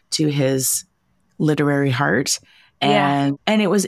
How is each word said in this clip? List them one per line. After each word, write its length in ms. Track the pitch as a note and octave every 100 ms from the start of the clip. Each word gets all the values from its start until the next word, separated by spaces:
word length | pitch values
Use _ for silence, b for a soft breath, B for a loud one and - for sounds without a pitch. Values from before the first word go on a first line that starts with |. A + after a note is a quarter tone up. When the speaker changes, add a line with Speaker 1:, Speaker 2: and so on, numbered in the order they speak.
| _
Speaker 1:
to 160 | - D3+
his 560 | C#3+ C3+ C3+ B2+ - - _ _ _ _ -
literary 520 | D#3 D3+ D3 C#3+ C#3
heart. 500 | B2 C#3+ C3+ - - b b b _
Speaker 2:
Yeah. 300 | C#3 G#3 C#3+ C#3 C#3
Speaker 1:
And, 120 | C#3 -
and 140 | G#3+
it 40 | G3+
was 180 | D#3+